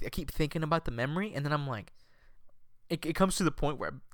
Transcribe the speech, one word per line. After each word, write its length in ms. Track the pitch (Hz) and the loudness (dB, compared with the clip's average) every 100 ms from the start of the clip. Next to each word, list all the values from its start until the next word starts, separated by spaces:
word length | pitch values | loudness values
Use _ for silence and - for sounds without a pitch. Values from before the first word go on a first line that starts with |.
I 60 | - | 4
keep 200 | - 147 | -2 -2
thinking 320 | - 151 160 | 2 2 2
about 220 | 156 165 | 2 2
the 80 | 156 | 2
memory, 400 | 117 131 160 214 | 0 0 0 -2
and 100 | 139 | -2
then 80 | 143 | 0
I'm 140 | 147 139 | 0 0
like, 260 | 113 - - - - - - - - - - - | -4 -8 -16 -20 -20 -20 -20 -18 -18 -20 -18 -4
it, 160 | 165 | -2
it 100 | - | 0
comes 200 | 165 190 - | 4 4 4
to 80 | |
the 60 | 165 | 2
point 280 | - 147 143 | 2 0 0
where 120 | 80 | -4
I 20 | 131 - | -6 -8